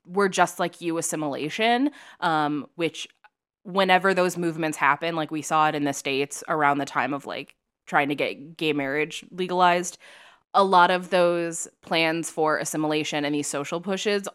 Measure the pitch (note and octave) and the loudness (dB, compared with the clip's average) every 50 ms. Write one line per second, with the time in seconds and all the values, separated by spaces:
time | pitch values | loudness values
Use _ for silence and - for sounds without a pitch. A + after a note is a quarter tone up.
0 | _ E3+ F3+ G3+ G3+ F#3+ F#3 F#3+ F3 E3+ - - F3+ E3+ - - F3 E3+ E3 E3 | _ -6 -2 0 0 2 4 2 2 2 2 -2 -4 -4 -4 -6 -4 -4 -2 -2
1 | D#3+ - - D#3+ D#3 D3 C3 C3 C3+ D#3 - - A3 A#3 A#3+ B3 C4+ D4 - - | -2 -4 -4 -4 -4 -4 -4 -4 -6 -6 -4 0 0 2 2 2 2 0 -2 -6
2 | - - - _ - F3 D#3+ D#3 D3+ D3 D3 D3 A#2+ - _ - E3+ D#3 - - | -14 -20 -12 _ -2 0 0 0 0 0 -2 -4 -6 -10 _ -4 -4 -4 -4 -8
3 | - - _ _ _ - _ _ _ _ _ _ _ G3+ F3 G3 G3 F#3 F#3 F3 | -14 -16 _ _ _ -20 _ _ _ _ _ _ _ -6 -2 0 4 6 6 6
4 | F3 G3 F#3 F#3 F3+ F3+ - F3 E3+ E3+ D#3 D#3+ E3 D#3 D3 - D3+ C#3 C#3+ - | 6 4 4 4 2 2 0 0 -2 -2 -2 -2 -2 -4 -2 2 2 2 2 2
5 | E3 E3 E3+ E3 D#3 C#3+ D#3+ D3+ D3 - D#3+ D#3 D#3 D#3 D3+ D3 D3 C#3+ C#3 - | 0 -4 -2 -2 -4 -4 -6 -8 -4 0 2 2 2 2 2 0 -2 -2 -4 -4
6 | - C#3+ C3+ C3+ C#3 - - - - - E3+ D#3 D3 C#3+ C#3+ C#3+ C#3 C3+ - D3 | -4 -4 -2 -2 -2 -4 -6 -12 -6 -4 -2 2 2 2 2 0 -2 -4 -2 -2
7 | B2 C3 D3 C#3 - G#2+ F2 B2+ D3 - _ _ _ _ _ _ _ - F#3 D3+ | -2 -2 -4 -6 -8 -8 -10 -10 -10 -14 _ _ _ _ _ _ _ 0 2 2
8 | C#3+ C#3 D3 C3+ C#3 F#2 G2+ F#2 C#3 D#3+ E3 - E3+ D#3 D3 D3 C#3 C3+ C#3 D3+ | 2 2 0 -2 -2 -4 -4 -8 -14 -18 -10 -4 -2 0 0 0 -2 -2 -2 -2
9 | D3+ D#3+ - - - - - F3+ F#3 F3 F3+ F3+ F3+ F3+ F3 F3+ F3+ F3+ - - | -2 -4 -6 -12 -16 -14 -8 -8 -6 -2 2 4 4 4 4 2 0 -4 -10 -14
10 | - - - - - - - _ _ _ - F#3+ G3 F#3+ G3 F3+ F3 F3 F#3 F3+ | -20 -20 -20 -20 -20 -20 -20 _ _ _ 2 2 4 6 6 6 6 6 4 0
11 | F#3 E3+ G3 F3+ F3 F3 F3 E3+ E3+ E3 E3 - - - - _ _ - F#3 E3 | 0 0 2 4 4 4 2 0 -2 -4 -6 -8 -10 -12 -14 _ _ -2 0 2
12 | E3 D#3+ D#3+ E3 D#3+ - - F3 D#3 D#3 D3+ - - - - D#3 D#3 D3+ D3+ D#3 | 2 2 0 -2 -4 -6 -4 0 0 0 0 0 -2 -4 -4 -2 -2 0 0 -2
13 | D3+ - D#3 D3+ D3 D3 D3 D3 C#3+ - - C#3+ C#3+ - E3+ E3+ F3 G3+ F#3+ F#3+ | -2 -2 -4 -4 -2 -2 -2 -2 -4 -4 -6 -6 -6 -6 -6 -8 -6 -6 -6 -4
14 | - G#3+ G3+ G3+ G3 F#3 | -2 -2 -2 -2 -4 -6